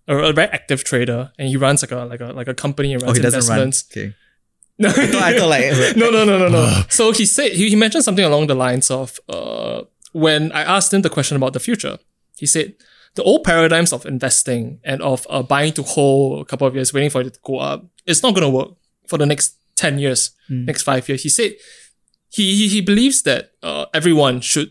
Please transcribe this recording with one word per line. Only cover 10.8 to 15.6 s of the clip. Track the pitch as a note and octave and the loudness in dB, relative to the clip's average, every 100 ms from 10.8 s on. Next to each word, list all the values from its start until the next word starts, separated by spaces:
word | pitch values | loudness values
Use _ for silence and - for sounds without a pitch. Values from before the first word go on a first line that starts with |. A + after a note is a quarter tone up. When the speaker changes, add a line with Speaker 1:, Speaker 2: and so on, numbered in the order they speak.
| - | 2
Speaker 1:
him | G3 | 2
the | F#3 | 2
question | - C3+ C#3+ | 0 -2 -2
about | C3 | -2
the | C3+ | -4
future, | - - - - _ _ _ - | -4 -4 -6 -10 _ _ _ -6
he | C#3+ | -2
said, | D#3+ D#3 - _ _ _ | -2 -2 -10 _ _ _
"The | - | -2
old | - D4 | 2 2
paradigms | - E3 E3 E3 E3+ | 4 4 4 4 0
of | - - | -2 -6
investing | B2+ C3 - - A#2+ A#2 - | -4 -2 0 -2 -4 -6 -10
and | - C3+ | -8 -4
of, | C#3+ B2+ - | -2 -4 -4
uh, | C3+ | -6
buying | B2+ C#3 | 0 0